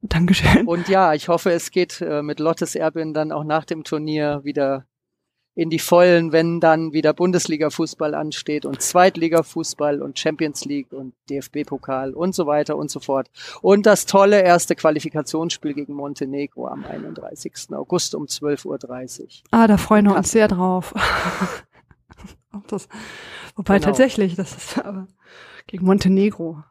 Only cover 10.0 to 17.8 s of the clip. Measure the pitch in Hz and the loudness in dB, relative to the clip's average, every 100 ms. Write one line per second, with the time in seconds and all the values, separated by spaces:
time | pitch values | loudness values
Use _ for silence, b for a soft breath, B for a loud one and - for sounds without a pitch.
10 | 139 135 160 156 160 147 139 143 135 135 | -6 -4 -4 -2 -4 -4 -6 -6 -8 -12
11 | 131 _ _ 139 - 147 147 135 - 131 | -14 _ _ -10 -8 -10 -8 -8 -6 -6
12 | 135 135 180 185 156 147 147 147 147 143 | -6 -4 -4 -2 0 0 0 -4 -6 -8
13 | - 135 131 B B B - 202 208 196 | -4 -4 -4 B B B 4 6 6 4
14 | - 196 196 208 185 175 - 170 160 151 | 4 4 6 6 6 4 4 0 2 0
15 | 151 160 143 160 165 - 151 143 143 143 | -4 -6 -6 -6 -6 -6 -6 -8 -10 -10
16 | 143 147 139 139 143 - 123 139 139 151 | -10 -8 -8 -6 -8 -8 -10 -10 -12 -12
17 | 151 165 - - - - - - | -12 -14 -16 -14 -14 -14 -12 -10